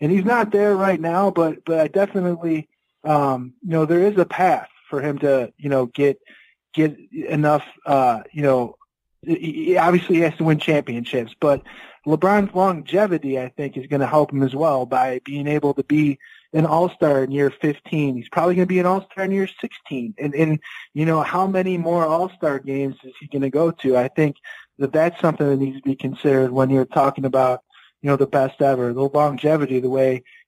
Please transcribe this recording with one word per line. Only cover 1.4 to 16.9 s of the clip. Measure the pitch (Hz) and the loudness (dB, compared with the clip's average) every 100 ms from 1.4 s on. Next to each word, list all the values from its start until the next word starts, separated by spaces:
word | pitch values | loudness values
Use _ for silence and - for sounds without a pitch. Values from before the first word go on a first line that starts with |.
| 160 - | -2 -2
but | - 165 | -4 0
I | 151 | 0
definitely, | 196 196 202 180 170 170 156 156 _ _ _ | 0 0 -2 -2 -4 -2 -4 -6 _ _ _
um, | 156 151 139 127 127 - | 0 2 2 0 -4 -12
you | 180 | -4
know, | 160 | 0
there | 156 175 196 | 2 4 4
is | 208 | 2
a | |
path | 170 - 185 147 165 _ _ | 0 2 2 0 -4 _ _
for | 143 | -6
him | 147 143 | -4 -2
to, | 147 135 117 - | 0 0 0 -8
you | 147 | -2
know, | 135 123 | 0 -2
get, | - 143 135 _ - _ _ _ | 0 0 0 _ -20 _ _ _
get | - 156 147 - | -2 0 -2 -14
enough, | - - 156 151 147 - - | -12 -6 0 2 2 -2 -14
uh, | 151 139 127 110 - | 0 2 2 0 -6
you | 151 | -2
know, | 143 127 120 - _ _ _ _ | 2 2 0 -8 _ _ _ _
he, | - | -4
he, | 165 160 151 160 180 | -4 -4 -6 0 2
obviously | 165 180 175 170 | 4 2 2 2
he | |
has | 165 - | 2 0
to | |
win | 160 151 | 0 2
championships, | - 151 135 117 120 131 113 - | 2 0 0 -8 -4 -4 -6 -2
but | 151 139 - - - - 147 | 0 0 -2 -20 -20 -12 -2
LeBron's | 151 185 208 202 | 0 2 2 0
longevity, | 185 190 165 143 180 208 160 139 131 | 0 0 0 -2 0 0 -2 -2 -4
I | 127 | -6
think, | - 139 131 | -8 -8 -8
is | 127 | -4
gonna | 143 135 | -2 0
help | 151 143 | 2 2
him | 139 | 0
as | 135 | -2
well | 135 160 135 123 | 0 0 0 -2
by | 131 131 127 | -2 -2 -4
being | - 143 143 | -8 -8 -2
able | 151 143 | 0 0
to | 139 | -2
be | - 151 147 135 - - _ | 0 2 2 -2 -12 -20 _
an | 156 160 | 0 2
All-Star | 160 180 | 2 0